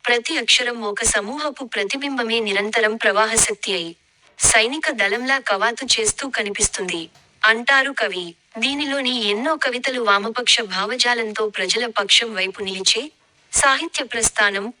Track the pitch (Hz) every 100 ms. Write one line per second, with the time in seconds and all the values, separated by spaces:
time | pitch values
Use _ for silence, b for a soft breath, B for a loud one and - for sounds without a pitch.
0 | 247 240 233 320 233 - 247 240 214 208
1 | 226 214 202 285 302 - 254 233 202 277
2 | 285 269 226 226 214 196 208 233 214 226
3 | 220 196 220 220 - 202 - 180 170 170
4 | _ _ _ - - 226 226 302 311 247
5 | 196 220 254 269 - 196 220 233 262 -
6 | 214 - 277 240 208 202 214 - 185 170
7 | 160 _ _ _ 214 226 240 277 277 269
8 | 226 185 175 170 _ 220 247 285 285 277
9 | 254 247 208 202 285 311 277 247 277 254
10 | 220 202 214 226 240 - 220 185 208 247
11 | 240 240 220 214 214 202 185 220 240 214
12 | 202 - 233 202 190 190 196 190 190 226
13 | 302 _ _ _ _ - 285 277 330 -
14 | 254 233 226 - 208 196 208 -